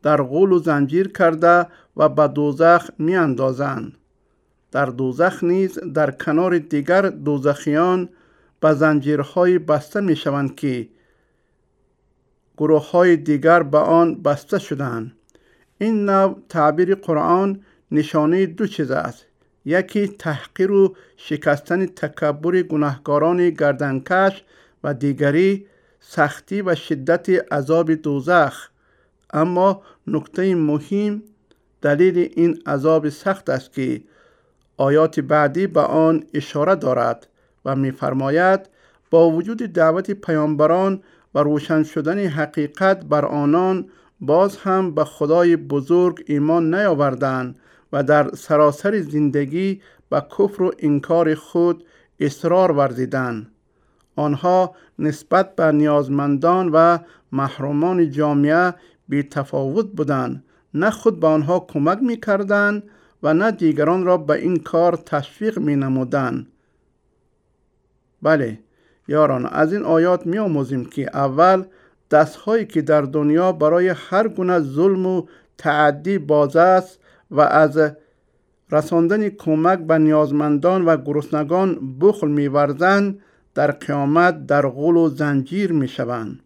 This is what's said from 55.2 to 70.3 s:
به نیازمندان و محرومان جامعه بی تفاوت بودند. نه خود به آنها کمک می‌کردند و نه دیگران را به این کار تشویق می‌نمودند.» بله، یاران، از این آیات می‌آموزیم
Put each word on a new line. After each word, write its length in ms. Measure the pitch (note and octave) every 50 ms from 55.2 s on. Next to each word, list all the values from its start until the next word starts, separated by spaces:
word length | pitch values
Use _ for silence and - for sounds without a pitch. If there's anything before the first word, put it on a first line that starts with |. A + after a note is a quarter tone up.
| - _ - F#3 F#3+ F#3+ -
به 160 | - E3 D#3
نیازمندان 960 | D3+ D3 D3+ D3+ D3 D3 C#3+ C3 C#3 C#3 C#3+ C#3+ C#3+ C#3 D3 E3 F3+ F#3 F#3+ E3+ D3+
و 240 | D#3+ E3 E3+ E3+ E3 E3 - _ _ _ _
محرومان 800 | - C3+ C#3 C3+ - - C3+ C#3+ D3 D3 D#3+ F3+ F#3 F3+ E3+ D3+
جامعه 600 | C3+ C#3+ D3+ D3 D3 C#3+ C#3+ D3 D#3 E3+ F3+ F3+ F3 - _ _ _ _ _
بی 160 | - C3+ C#3+ C#3
تفاوت 600 | C#3+ - D3+ C#3 - - C#3+ C3+ C3+ C#3+ G#3 A3+
بودند. 580 | G3 G#3 G#3+ D3+ C3+ C#3+ C3 B2+ B2 C3 C#3 _ _ _ _ _ _ -
نه 180 | D3 F3 G#3+
خود 280 | G#3+ - - A3+ G3+ E3
به 80 | E3
آنها 320 | D#3+ D#3 D#3 D3 D3 F3 F3+
کمک 380 | F3+ - - D3+ C#3+ D#3+ F#3+ G#3
می‌کردند 840 | C4+ A#3+ A#3 A3+ - G#3+ G3+ G3 G#3 G3 G#3 G3+ G3+ G3+ G3+ G#3 G#3 - _ _ _ _ _ _ -
و 100 | D3+ D#3
نه 180 | E3+ G3+ A3+
دیگران 540 | G#3 E3+ F3+ D#3 D3+ D3+ D3+ D#3 F3 F#3 F#3
را 120 | F3+ F3+
به 160 | F3 D#3 C#3+ D3+
این 260 | - - E3+ F#3 D#3+
کار 360 | D#3 - - E3 E3+ F3 E3+
تشویق 640 | D#3+ - - - D3 C#3+ - - _ G#3 A3 G#3+ -
می‌نمودند.» 880 | D3 D3+ C#3+ C#3 C3+ C3+ C3 C3 C3 B2 C3+ C#3 C3 B2 C3 C3 C3 _ _ _ _ _ _ _ _ _ _ _ _ _ _ _ _ _ _ _ _ _ _ _ _ _ _ _ _ _ _ _ _ _ _ _
بله، 380 | - D3 D#3+ D3 C3 A2+ A2 A2 _ _ _ _ _ _ _ _ _
یاران، 380 | - C#3+ D3+ D3+ C#3+ C3+ B2+ B2
از 280 | - - - D#3 D#3+ F#3
این 100 | G#3 F#3
آیات 420 | - E3 E3 E3 F3+ F3+ F3 -
می‌آموزیم 600 | E3